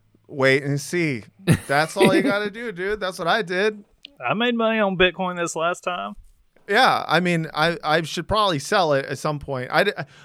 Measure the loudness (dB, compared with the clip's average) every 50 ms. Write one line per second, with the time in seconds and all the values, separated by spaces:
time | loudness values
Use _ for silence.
0 | _ _ _ _ _ -12 -4 2 4 4 4 4 2 0 -2 -2 -4 -4 -4 -2
1 | -2 -2 -2 -4 -8 -14 _ _ 2 2 2 2 2 0 2 2 2 0 2 4
2 | 4 6 6 4 2 2 0 0 -2 -4 -6 -8 -8 -8 -8 -6 -4 -4 -4 -4
3 | -4 -6 -6 -4 -2 0 0 0 0 -2 -2 0 0 0 -2 -4 -14 _ _ _
4 | -20 -20 _ -8 -4 -2 -2 0 0 -2 0 0 0 0 2 2 2 0 2 2
5 | 2 2 2 0 -6 -4 -4 -4 -4 -4 -2 -2 -2 -2 -2 -2 -6 -8 -6 -6
6 | -8 -10 -12 -14 -20 -20 _ _ _ _ _ _ _ 0 2 4 4 4 4 2
7 | 0 0 0 0 2 2 0 0 -2 -4 -2 0 0 0 0 -2 -2 0 0 0
8 | 0 -2 -6 -8 -4 -2 0 0 2 2 0 -2 -2 0 0 2 2 4 2 0
9 | 0 -2 -8 -6 -4 -4 -4 -6 -6 -8 -8 -8 -6 -2 0 2 2 0 -2 -6
10 | -10 -14 -14 -20 -18